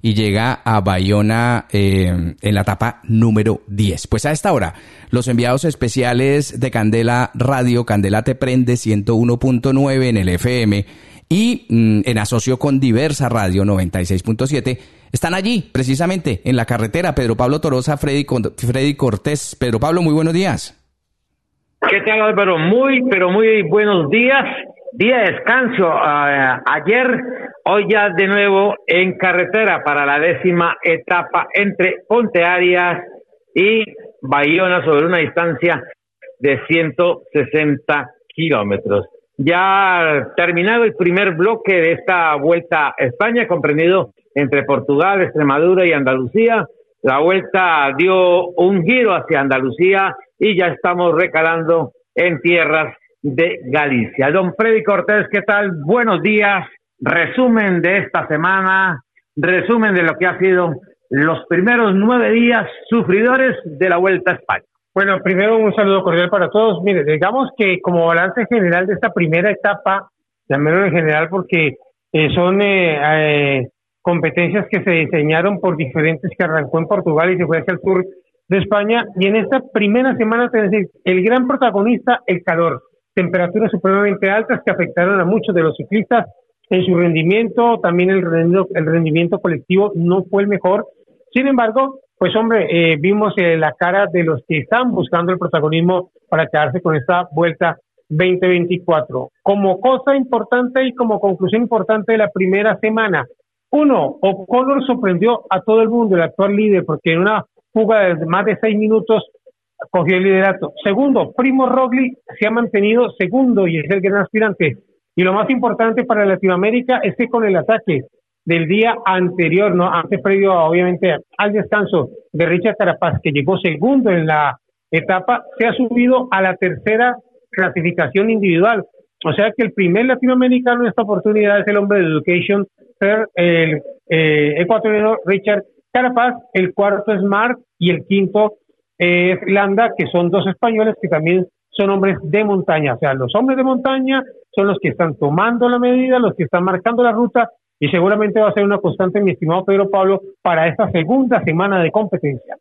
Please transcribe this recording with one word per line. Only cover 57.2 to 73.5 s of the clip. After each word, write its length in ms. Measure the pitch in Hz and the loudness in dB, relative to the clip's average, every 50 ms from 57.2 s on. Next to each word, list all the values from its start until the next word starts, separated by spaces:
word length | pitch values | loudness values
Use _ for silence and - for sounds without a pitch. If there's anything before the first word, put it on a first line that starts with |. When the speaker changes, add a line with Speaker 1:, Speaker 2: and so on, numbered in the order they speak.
| 165 - - 247 254 247 226 220 208 196 185 170 | -2 -2 0 0 2 2 2 2 2 0 0 0
Speaker 2:
de 160 | 160 175 190 202 | 0 0 0 0
esta 300 | 151 - - 175 151 - | -2 -2 -4 -4 -4 -2
semana, 760 | 156 151 165 180 190 190 190 190 190 190 190 185 170 131 _ _ _ _ _ _ _ | -4 -2 0 0 0 0 0 0 0 2 0 0 -2 -6 _ _ _ _ _ _ _
resumen 600 | 151 143 170 185 180 - - 233 233 220 214 190 | -2 0 0 0 0 0 0 0 2 2 2 2
de 80 | 180 | 2
lo 100 | 170 160 156 | 0 0 0
que 100 | - 175 | 0 -2
ha 120 | 180 175 - | -2 -2 0
sido 320 | 185 190 185 180 180 170 151 127 - - _ _ _ _ | 2 2 2 2 2 0 -4 -8 -12 -20 _ _ _ _
los 280 | 120 120 147 160 160 - - - | -2 0 0 0 0 -4 -4 -2
primeros 440 | 175 170 185 226 240 240 233 208 185 | 0 0 2 2 2 2 2 2 2
nueve 340 | 190 202 220 247 247 226 208 | 2 2 2 2 2 2 2
días 360 | 220 233 233 233 240 - - - - - - - | 2 2 4 2 2 0 -2 -4 -10 -18 -6 -2
sufridores 680 | 220 233 180 156 185 202 220 247 254 262 262 254 175 170 - | 0 0 2 2 2 2 2 2 2 2 2 0 -2 -4 -8
de 240 | 165 151 139 175 190 | -14 -4 -2 0 0
la 80 | 175 | 2
Vuelta 340 | 175 180 190 185 175 175 185 | 2 2 0 0 0 0 -2
a 40 | 175 | -4
España. 300 | - - - 95 87 _ _ _ _ _ _ _ | -4 -4 -6 -6 -6 _ _ _ _ _ _ _
Speaker 3:
Bueno, 220 | 190 196 196 196 185 190 | -2 0 0 0 -2 0
primero 340 | 190 190 180 202 214 226 226 | -2 0 0 2 2 2 2
un 160 | 220 208 - | 2 0 0
saludo 300 | - 208 196 196 190 185 | 0 2 2 2 0 0
cordial 260 | 190 165 170 175 175 | 0 0 0 0 0
para 180 | 208 196 180 - | 0 0 0 0
todos. 320 | - 208 220 226 202 165 180 | 0 2 2 2 0 0 -2
Mire, 200 | 202 196 175 143 | 0 0 0 0
digamos 440 | 147 156 151 180 190 220 262 269 269 - | 0 0 0 0 0 0 -2 -4 -4 -2
que 240 | - 214 190 180 180 | -2 0 0 0 -2
como 240 | - 180 175 170 165 | -2 -2 0 2 2
balance 360 | 165 170 170 175 190 175 - 220 - | 2 2 2 0 0 -2 -4 -4 0
general 380 | 240 226 190 175 170 175 185 | 0 0 2 2 0 0 0
de 80 | 190 202 | -2 -2
esta 160 | - - 226 | -2 -2 -4
primera 380 | - 208 175 156 160 170 180 214 | -2 0 0 0 0 0 0 0
etapa, 580 | 196 202 - 208 202 202 - 196 196 196 190 _ _ _ _ _ _ _ _ _ | -2 0 -2 -2 -2 0 -2 -2 -2 -2 -4 _ _ _ _ _ _ _ _ _
llamémoslo 380 | 139 139 147 151 160 185 196 | -2 0 2 2 2 2 2
en 60 | 190 | 2
general 360 | 156 175 160 156 151 151 160 165 | 0 0 0 2 0 0 0 -2
porque, 440 | 180 196 180 - - 165 156 143 127 - _ _ _ _ _ _ | -4 -6 -4 -2 -2 0 0 -2 -2 -6 _ _ _ _ _ _
eh, 160 | - 156 156 139 | 0 0 0 2
son, 300 | - - 175 180 190 196 | 2 2 2 2 2 2
eh, 340 | 208 202 196 190 180 165 156 147 143 151 156 156 156 151 147 147 143 139 | 2 2 2 2 2 0 0 0 0 0 2 2 2 2 2 0 0 0